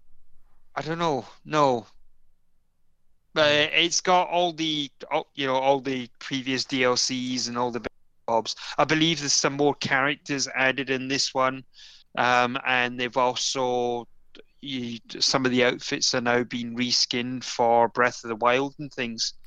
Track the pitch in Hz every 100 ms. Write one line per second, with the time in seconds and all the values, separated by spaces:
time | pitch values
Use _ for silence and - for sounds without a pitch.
0 | - - - - - - - 143 143 165
1 | 170 131 - - - 151 139 120 - -
2 | - - - _ _ _ _ _ _ _
3 | _ _ _ 156 151 147 151 156 170 -
4 | 185 180 156 170 180 156 160 151 139 -
5 | - 151 - - 135 131 135 139 131 131
6 | 120 - - 135 127 127 - 131 127 120
7 | - 127 127 127 117 120 123 117 107 -
8 | _ _ - 113 110 - - - 147 156
9 | 160 147 143 - 151 139 147 131 - 135
10 | 139 147 - 143 127 120 131 131 131 131
11 | 131 135 - 135 131 131 - - - -
12 | _ - 123 123 123 135 127 127 123 123
13 | 123 131 127 123 - 139 123 123 120 120
14 | 117 - - - - _ 143 131 120 117
15 | - - - 139 131 123 123 - - 147
16 | - 127 120 120 117 123 120 117 123 -
17 | - 123 123 127 - - 117 117 113 123
18 | 123 - 117 110 120 127 139 139 143 -
19 | 117 113 - -